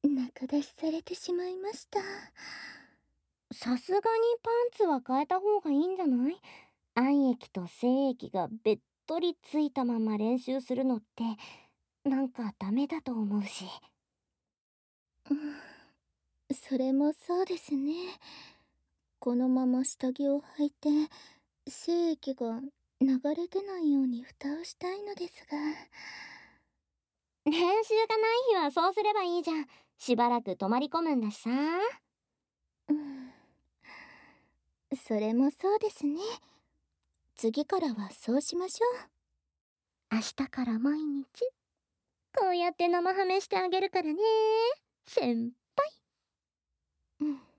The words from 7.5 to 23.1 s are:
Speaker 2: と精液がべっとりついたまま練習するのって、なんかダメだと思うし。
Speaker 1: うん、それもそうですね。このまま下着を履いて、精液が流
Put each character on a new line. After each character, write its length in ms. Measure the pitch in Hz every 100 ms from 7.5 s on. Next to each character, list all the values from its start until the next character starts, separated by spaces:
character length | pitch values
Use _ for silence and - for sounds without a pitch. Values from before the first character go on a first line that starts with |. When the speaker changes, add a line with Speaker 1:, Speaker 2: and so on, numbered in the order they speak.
Speaker 2:
と 160 | - 175
精 440 | - 247 262 277
液 200 | 254 -
が 180 | 190 170 220
べ 120 | 220
っ 40 | 208 _ _ -
と 120 | 320
り 180 | 339 339 -
つ 80 | 302
い 140 | 294
た 120 | 269
ま 140 | 247 233
ま 180 | 220 214
練 220 | 220 254
習 220 | 247 262
す 140 | 254
る 100 | 254
の 120 | 262 233
っ 60 | _ -
て、 80 | 226 214 - - _ _ _ _ 277
な 100 | 262
ん 100 | 269
か 260 | 254 220 -
ダ 120 | 196
メ 160 | 226 285
だ 160 | 320
と 100 | 269
思 260 | 233 208 208
う 60 |
し。 200 | 196 - 185 - _ _ _ _ _ _ _ _ _ _ _ _ _ _ -
Speaker 1:
う 40 |
ん、 220 | 285 294 294 - - _ _ _ _ _ _ _
そ 240 | 269 - 262
れ 140 | 262
も 200 | 269 294
そ 300 | 311 - 349
う 20 |
で 140 | 381 349
す 160 | -
ね。 440 | 277 277 330 370 381 - - - _ _ _ _ _ _ _
こ 160 | -
の 140 | 247 254
ま 180 | 254 254
ま 180 | 247
下 280 | 262 - 262
着 160 | 254 285
を 120 | 285 - -
履 80 | 294
い 40 |
て、 180 | _ 294 294 302 - - _ _ _ -
精 420 | - - 339 339
液 240 | 311 -
が 260 | 262 233 226 269 _ _ _
流 80 | 269